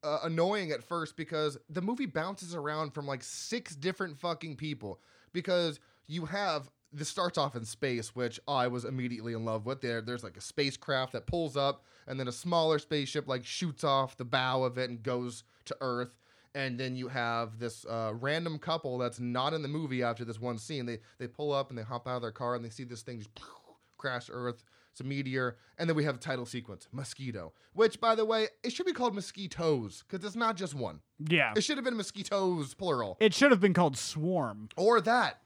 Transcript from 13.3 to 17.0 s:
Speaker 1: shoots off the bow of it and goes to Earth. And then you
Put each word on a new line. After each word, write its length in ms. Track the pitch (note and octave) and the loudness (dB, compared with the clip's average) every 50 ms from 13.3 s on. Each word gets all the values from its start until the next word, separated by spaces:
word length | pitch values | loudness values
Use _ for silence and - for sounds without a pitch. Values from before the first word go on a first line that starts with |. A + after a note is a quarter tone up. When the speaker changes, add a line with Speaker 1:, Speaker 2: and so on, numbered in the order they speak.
| C3 B2+ B2 | -2 -2 -2
Speaker 1:
shoots 380 | - - - F3+ E3+ C#3+ - - | -6 -4 -2 -2 -2 -2 0 2
off 340 | D3 C#3 C3+ C3+ B2+ - | 4 4 4 4 2 -2
the 80 | _ B2+ | _ -4
bow 380 | B2 A2+ C3+ B2+ B2+ C3 C3 C3 | 0 2 2 4 4 4 4 2
of 160 | B2+ A#2+ B2+ | 2 2 0
it 100 | B2+ B2+ | -2 -2
and 140 | B2 A#2 A2 | -4 -6 -2
goes 400 | C3 B2 B2 B2 B2 A#2 - - _ _ _ _ | -2 0 0 -2 -4 -6 -10 -16 _ _ _ _
to 120 | - - - | -10 -8 -4
Earth. 360 | C#3 C3 B2 A#2+ B2 B2 - _ _ _ _ _ _ _ _ | -2 -2 0 0 -2 -4 -8 _ _ _ _ _ _ _ _
And 240 | C#3+ C3+ C3 B2 A#2+ | -4 -2 -2 -2 -2
then 160 | C3 B2+ B2+ | -2 -2 -2
you 120 | B2+ | -4